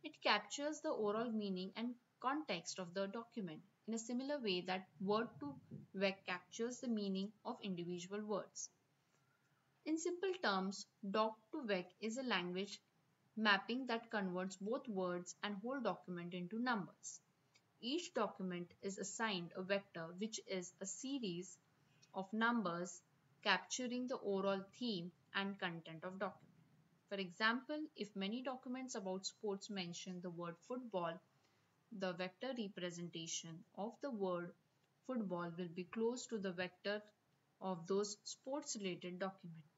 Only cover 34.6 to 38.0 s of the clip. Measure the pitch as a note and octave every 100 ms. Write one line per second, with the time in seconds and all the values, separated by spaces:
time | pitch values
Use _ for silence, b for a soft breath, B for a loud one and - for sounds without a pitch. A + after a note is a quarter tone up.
34.6 | _ _ _ _ - B3+ G3 F3 E3+ E3+
35.6 | F3+ F3 F3 A3+ A3+ B3 - A3 F#3+ F3
36.6 | F3+ - G3+ G#3 G#3 _ _ _ _ _
37.6 | F#3+ F3 E3+ G3